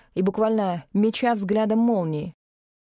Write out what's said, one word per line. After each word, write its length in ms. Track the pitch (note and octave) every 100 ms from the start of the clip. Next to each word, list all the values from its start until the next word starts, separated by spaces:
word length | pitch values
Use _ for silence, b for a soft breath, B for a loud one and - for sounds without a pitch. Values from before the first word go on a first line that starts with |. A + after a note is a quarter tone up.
| B
и 80 | -
буквально 600 | F#3+ G#3 A3 A3 F#3+ E3+ -
меча 400 | G3+ A3 - A#3+
взглядом 460 | A3 G3 G#3+ G#3+ A3
молнии. 520 | A#3 G#3+ D#3+ D3+ E3+ - _ _ _ _